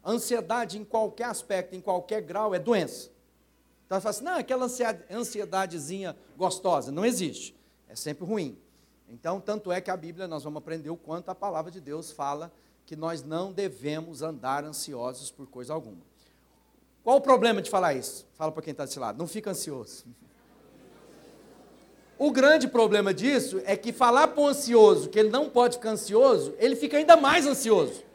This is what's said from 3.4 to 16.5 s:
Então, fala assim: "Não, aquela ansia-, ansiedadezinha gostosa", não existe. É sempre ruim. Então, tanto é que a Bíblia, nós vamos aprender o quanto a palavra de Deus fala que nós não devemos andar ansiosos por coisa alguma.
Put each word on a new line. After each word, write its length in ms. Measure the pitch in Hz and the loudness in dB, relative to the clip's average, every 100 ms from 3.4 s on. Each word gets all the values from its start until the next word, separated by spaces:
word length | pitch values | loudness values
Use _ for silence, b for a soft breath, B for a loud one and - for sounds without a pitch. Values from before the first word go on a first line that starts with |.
| _ _ _ _ _ | _ _ _ _ _
Então, 160 | 190 | -4
fala 80 | 214 | -4
assim: 140 | 202 | -6
"Não, 100 | 294 | -4
aquela 320 | 349 - 262 247 | -6 -4 -4 -4
ansia-, 400 | 247 233 190 - | -2 -4 -4 -10
ansiedadezinha 1040 | 214 240 208 185 190 190 165 139 196 185 - b - | -10 -8 -8 -6 -4 -4 -8 -10 -10 -10 -12 b -4
gostosa", 560 | 180 180 190 156 127 | -4 -2 0 0 -2
não 140 | 147 226 | -2 0
existe. 500 | 196 170 - - _ b b _ | 0 -4 -8 -16 _ b b _
É 80 | - | -12
sempre 300 | 151 147 180 | -10 -10 -6
ruim. 320 | 214 147 101 _ b b b _ | -4 -6 -10 _ b b b _
Então, 320 | 117 165 190 | -10 -8 -6
tanto 320 | 196 214 185 | -6 -8 -4
é 80 | 180 | -6
que 120 | 185 | -4
a 60 | 185 | -8
Bíblia, 300 | 160 170 185 | -10 -12 -10
nós 160 | 156 | -10
vamos 140 | 151 151 | -10 -12
aprender 320 | 151 160 151 | -10 -12 -10
o 80 | 170 | -12
quanto 320 | - 170 175 | -10 -12 -10
a 60 | 180 | -8
palavra 340 | 202 160 160 | -6 -6 -8
de 100 | 180 | -14
Deus 320 | 139 151 151 | -12 -12 -12
fala 400 | - 139 147 165 b b b _ | -8 -8 -6 -12 b b b _
que 100 | 151 | -10
nós 280 | 160 165 | -8 -8
não 280 | 139 165 190 | -6 -6 -6
devemos 720 | 185 196 127 139 156 165 143 | -6 -8 -6 -8 -8 -10 -10
andar 420 | 156 143 127 139 | -10 -8 -6 -6
ansiosos 680 | 151 147 - 127 123 131 143 | -6 -12 -10 -8 -10 -10 -16
por 180 | - 135 | -18 -18
coisa 260 | 123 123 | -16 -10
alguma. 280 | 156 113 90 _ b b b b | -10 -10 -20 _ b b b b